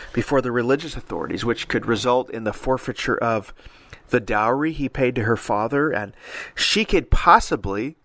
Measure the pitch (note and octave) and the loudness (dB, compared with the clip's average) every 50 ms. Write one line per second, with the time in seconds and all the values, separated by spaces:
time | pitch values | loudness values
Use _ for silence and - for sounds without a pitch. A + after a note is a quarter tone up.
0 | - - - B2 A2 - D3 C3+ A#2+ B2 A#2 B2 A#2 B2 C3+ C#3 E3 D3+ - C3 | -14 -4 -4 -4 -2 2 2 2 2 2 0 0 2 2 2 0 0 -6 -10 -10
1 | - - G#2+ D#2+ D2+ - - F#2+ G#2+ A#2+ A2+ - - - - A2+ - A2+ A#2 G2+ | -8 -6 -6 -6 -4 -4 -4 -2 0 -2 -2 -2 -2 -2 -2 -2 0 0 0 2
2 | A2 B2 B2 B2+ B2 - - A2+ A2 G#2+ - - - C3 C3 B2+ - - B2 - | 2 2 2 2 2 -2 -8 -6 -4 -4 -6 -4 -2 -2 -2 0 -2 -6 -6 -4
3 | - - A#2+ - A#2+ A#2 A2+ G#2+ G2 - - - - - - - - - - - | -2 -2 0 0 2 0 0 0 -2 -6 -18 -20 -20 -20 -20 -20 -20 -20 -20 -20
4 | _ - - A#2+ G#2 G#2+ A2 G#2 G#2+ A2+ B2+ C#3 D3+ D#3+ D#3 C#3+ C#3 B2+ - C#3 | _ -4 -4 -4 -2 0 0 0 2 0 0 0 -2 -4 -4 -4 -6 -6 -2 0
5 | C3 B2 B2+ B2+ G#2 A2+ A#2 - - - G#2+ G#2 A2 A#2 C#3+ C#3+ D3+ D#3 - G#2 | 0 0 0 0 0 0 -2 -2 -2 -2 -2 -2 -2 0 0 0 0 0 -2 -2
6 | G#2 G2+ - - - - - - - - - - - - - G#3 A3 - G#3 D#3 | -4 -6 -12 -20 -20 -16 -14 -14 -14 -10 -6 -4 -2 0 2 0 0 2 2 0
7 | A#2 - - - - F3 F3 A3+ - - E3 A#2 F#2+ G2 G2 G#2 A#2+ D3 D#3+ _ | 2 4 2 4 8 8 8 8 6 2 -4 -4 -2 -4 -4 -2 -4 -6 -8 _